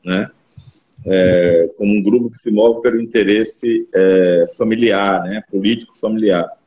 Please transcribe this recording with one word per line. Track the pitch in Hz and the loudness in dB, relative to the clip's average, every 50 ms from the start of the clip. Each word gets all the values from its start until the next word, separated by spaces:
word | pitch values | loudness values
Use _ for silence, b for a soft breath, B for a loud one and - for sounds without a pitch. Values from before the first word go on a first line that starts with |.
| _ | _
né? | 90 92 95 - - _ _ b b b b b b b b b _ _ - - | -4 -4 -4 -4 -6 _ _ b b b b b b b b b _ _ -14 -4
É, | - 95 92 92 90 90 90 87 87 85 82 82 82 - | -2 0 2 4 4 4 2 2 2 2 2 0 0 -4
como | - 104 101 104 | -4 -2 0 0
um | 104 | 0
grupo | 95 101 117 123 120 117 | 0 2 0 0 0 -2
que | 117 | -10
se | - - 120 | -10 -6 -2
move | 107 104 113 117 117 - | 0 2 2 2 2 2
pelo | - 123 113 113 | -2 -2 -2 -2
interesse, | 117 113 - 113 101 98 104 107 107 110 - - - 117 113 113 117 _ - | -6 -2 -2 0 2 2 0 0 0 -4 -8 -8 -4 -4 -4 -4 -4 _ 0
é, | 92 95 95 95 95 92 90 87 87 85 85 - | 2 2 4 4 4 2 2 2 2 0 -2 -2
familiar, | - 113 110 113 113 120 110 101 98 101 98 95 87 82 | -4 -2 -2 0 0 0 0 2 0 0 0 -2 -2 -4
né? | 90 101 110 - _ | -6 -10 -10 -12 _
Político | - 95 98 107 117 117 117 _ _ | -6 -2 -2 -2 -2 -4 -8 _ _
familiar. | _ - 110 110 110 110 104 90 87 82 - - _ _ | _ -6 -6 -4 0 0 0 0 0 -2 -6 -12 _ _